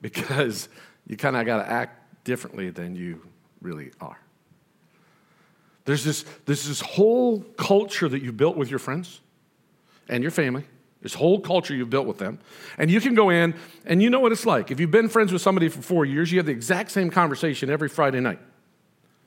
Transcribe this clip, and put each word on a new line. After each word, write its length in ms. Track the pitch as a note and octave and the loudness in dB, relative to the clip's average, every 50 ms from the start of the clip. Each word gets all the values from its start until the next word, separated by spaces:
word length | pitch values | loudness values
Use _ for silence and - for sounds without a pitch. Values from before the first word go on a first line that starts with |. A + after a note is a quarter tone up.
because 680 | - G#2+ - - - - C3+ C#3 D3 A#2+ G#2 G2 - - - - - - _ _ - | -14 -12 -10 -8 -6 -4 0 0 0 0 -2 -6 -10 -14 -16 -20 -20 -20 _ _ -16
you 100 | - A2 | -16 -10
kinda 280 | G#2 - C#3 C3 A#2+ A2+ | -6 -4 -2 -2 -2 -2
gotta 240 | A#2 A#2 G#2+ G2+ - | 0 -2 -2 -2 -2
act 560 | A#2 A#2 B2 - - _ _ _ _ _ - | -4 -4 -4 -6 -10 _ _ _ _ _ -6
differently 440 | A#2+ B2+ - - - - - F#2+ F2+ | -6 -6 -6 -6 -10 -12 -10 -10 -10
than 260 | E2+ F2 F2 F2 F2+ | -10 -10 -10 -10 -10
you 260 | F2+ F2 F2 E2 D#2+ - - _ _ _ _ _ - | -10 -10 -10 -12 -14 -16 -20 _ _ _ _ _ -16
really 300 | - F2+ E2 D2+ C#2+ C2 - - | -14 -12 -12 -12 -14 -16 -18 -18
are. 180 | - - - - _ _ _ _ _ _ _ _ _ _ _ _ _ _ _ _ _ _ _ _ _ _ _ _ _ _ _ _ _ _ _ _ - | -18 -18 -18 -20 _ _ _ _ _ _ _ _ _ _ _ _ _ _ _ _ _ _ _ _ _ _ _ _ _ _ _ _ _ _ _ _ -4
There's 180 | C3+ C#3+ C#3+ B2 | -2 -2 -2 0
this, 220 | D3+ C#3+ - - - - - - | -2 -4 -4 -6 -14 -18 -10 -4
there's 220 | - C#3+ C#3+ C#3+ D3 | -4 -4 -2 -4 -6
this 140 | C#3 - | -8 -8
whole 580 | - - - F3+ G3+ A3 A#3 B3+ B3 B3 A3+ G3+ - - - | -8 -4 2 4 4 6 6 4 4 2 2 0 -4 -8 -10
culture 540 | - - - G3+ G3 G#3 G3+ - - F3+ D3 | -4 0 4 4 4 4 0 -2 -2 -2 -2
that 120 | B2+ C#3 | -2 -2
you 120 | C#3 A#2+ A2+ | -6 -4 -2
built 240 | G#2+ C#3 E3 F#3 D#3+ | 0 2 2 2 0
with 120 | C#3 A#2+ | -4 -4
your 80 | C3+ A#2+ | -6 -8
friends 440 | - B2+ C3+ E3+ F3+ - - - _ _ _ _ _ _ _ _ _ _ _ _ _ _ _ _ _ - | -6 -6 -6 -8 -8 -12 -16 -20 _ _ _ _ _ _ _ _ _ _ _ _ _ _ _ _ _ -6
and 120 | A#2+ B2 | -4 -4
your 100 | B2+ D#3+ | -4 -4
family, 340 | D#3+ - D3+ B2+ B2 C3+ D3 - _ _ _ _ _ _ | -2 -2 -2 -2 -2 -6 -8 -12 _ _ _ _ _ _
this 120 | - A2 - | -14 -12 -4
whole 260 | - C#3 E3+ G3 G#3 | 0 2 2 2 2
culture 340 | G3 D#3+ F3+ F3+ - - C#3+ | 0 0 -2 -2 0 -2 -4
you've 160 | C3 B2 A#2 | -6 -4 -2
built 160 | B2 C#3 C3 | -2 -2 -2
with 120 | A2+ G2 - | -2 -6 -6
them. 220 | G2+ G2 B2 - - - - - - - - - | -6 -8 -8 -10 -16 -20 -20 -20 -20 -12 -6 -2
And 140 | D3+ D#3+ | 2 2
you 80 | F3+ A3 | 4 4
can 160 | A3 C#4 A#3+ | 2 2 4
go 140 | A3 G#3+ F#3+ | 4 6 6
in, 260 | F3 E3+ E3+ E3 D#3+ - - - - - - | 6 4 4 2 0 -4 -10 -20 -20 -12 -4
and 180 | - E3+ F3+ G#3 | 0 2 4 4
you 60 | A#3+ | 4
know 100 | B3 C4+ | 4 4
what 140 | C4 A3+ A3+ | 4 2 2
it's 120 | - - | 2 0
like. 240 | A3+ E3 A#2+ F#2 - | 2 2 2 0 -2
If 120 | C3 C3 | -2 -2
you've 100 | E3+ D#3+ | 0 4
been 160 | D#3 A3+ A3+ A3 | 4 4 4 4
friends 240 | A3 A3+ G#3+ F#3 | 4 2 2 2
with 100 | F#3 E3+ | 2 2
somebody 280 | - G3 F#3+ F#3+ E3 D#3+ | 2 4 4 6 4 4
for 120 | D#3 C#3 | 2 -2
four 220 | B2 - F#3 E3+ D3 | -4 -2 0 2 2
years, 260 | C#3 C#3 D3+ E3+ E3 | 2 0 0 0 2
you 100 | F3+ F3+ | 2 2
have 60 | E3+ | 2
the 60 | D3+ | 0
exact 400 | C3 A2+ A2+ A#2 F3+ F3+ G#3+ - | -2 -4 -2 -2 -2 -2 -2 -2
same 180 | - G3 F#3 E3+ | -2 0 0 2
conversation 600 | - F#3 F3 D3+ C#3 - - D#3 C3+ - C#3 C3 | 2 2 2 2 2 -2 -2 -2 -2 -2 -2 -2
every 180 | D3 D3+ D#3 C#3 | -2 -2 -2 -2
Friday 320 | - - D3+ C#3 C3 B2+ | 0 2 2 2 2 2
night, 220 | B2+ A#2 F#2 - - - _ _ _ _ _ _ _ _ _ _ _ _ _ _ _ | 0 0 -2 -4 -10 -20 _ _ _ _ _ _ _ _ _ _ _ _ _ _ _